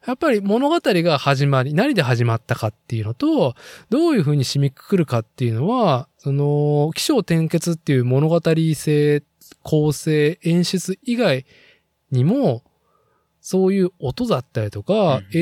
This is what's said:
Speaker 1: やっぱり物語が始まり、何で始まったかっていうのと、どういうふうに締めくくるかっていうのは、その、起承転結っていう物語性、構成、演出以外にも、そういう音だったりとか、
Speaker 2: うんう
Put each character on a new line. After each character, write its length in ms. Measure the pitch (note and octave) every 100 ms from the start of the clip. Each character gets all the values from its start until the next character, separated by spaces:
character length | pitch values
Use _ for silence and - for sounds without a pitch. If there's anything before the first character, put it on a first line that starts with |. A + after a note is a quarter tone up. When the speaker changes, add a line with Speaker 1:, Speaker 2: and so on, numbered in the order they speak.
| -
Speaker 1:
や 80 |
っ 40 | C4
ぱ 140 | D#4+
り 80 | G#3+
物 300 | G3 A3 C#4+
語 100 | E4+
が 360 | D4 F3+ E3+ C#3+
始 300 | C#3+ C3+ C#3+
ま 140 | C3+
り、 120 | C3
何 200 | D3+ C#4
で 80 | A3+
始 220 | B2+ A#2
ま 120 | A#2+ A2+
っ 60 |
た 140 | - A#2
か 140 | A2
っ 40 |
て 220 | - - A2+
い 60 |
う 40 | G#2
の 80 |
と、 420 | A#2 D4+ D4+ D3 - - - _
ど 200 | B3+ E4+
う 60 | C4
い 40 |
う 40 |
ふ 60 | D3
う 60 | D3
に 80 | B2+
締 160 | C#3+
め 80 | C#3
く 180 | - -
く 80 | F#3+
る 100 | D#3
か 140 | A#2+
っ 40 |
て 200 | - -
い 60 | A#2+
う 40 |
の 140 | A2 D#3+
は、 400 | B3+ G3+ B2+ - _
そ 140 | C#3+
の、 600 | C#3 C#3+ D3 D3 D3 D3+ -
起 60 |
承 160 | - C#4
転 320 | F3+ E3 D#3+
結 240 | E3+ F3
っ 20 | E3
て 160 | -
い 80 | C3+
う 60 | B2
物 240 | C3 D#3
語 100 | E3+ E3 D#3+ D#3+
性、 500 | D3+ - D3 D3 D3 _ _ - -
構 280 | - D#3 D3+
成、 480 | C#3 - D3+ D3 F3
演 200 | E3+ E3+
出 340 | E3+ F#3+ - F#3+
以 140 | - A#3+
外 280 | G#3+ C3 - _ _ _ _ _ _
に 140 | C3
も、 400 | C#3 C4 A3 A#2 _ _ _ _ _ _ _ _
そ 260 | - F#3 F#3+
う 60 |
い 100 | G3
う 60 | F3+ _
音 280 | C3 - A#3+
だ 100 | C#3+
っ 60 | -
た 180 | -
り 80 | G#2
と 100 | G#2
か、 360 | G#2 G#3+ F#3 C3
Speaker 2:
う 40 |
ん 40 | G2
う 20 | E3